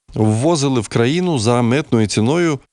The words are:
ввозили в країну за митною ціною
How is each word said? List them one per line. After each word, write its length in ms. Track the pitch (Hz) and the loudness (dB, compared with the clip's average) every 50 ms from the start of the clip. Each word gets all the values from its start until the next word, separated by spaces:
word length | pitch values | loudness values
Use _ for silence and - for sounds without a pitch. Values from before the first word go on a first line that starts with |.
| _ - - | _ -10 -4
ввозили 640 | 117 107 107 107 113 135 165 175 143 139 139 131 120 | -2 0 0 0 0 0 0 0 0 0 -2 -2 -2
в 80 | 107 | -4
країну 520 | - - 117 117 123 156 180 185 180 156 123 | -2 -2 0 0 0 0 -2 -2 -2 -2 0
за 220 | 101 120 120 123 | 0 0 2 2
митною 460 | 120 113 127 156 151 - 123 113 110 | 2 0 0 0 0 0 0 0 0
ціною 520 | 98 - 107 107 123 156 175 170 160 147 127 - _ | 0 0 0 0 0 0 0 0 -2 -2 -4 -8 _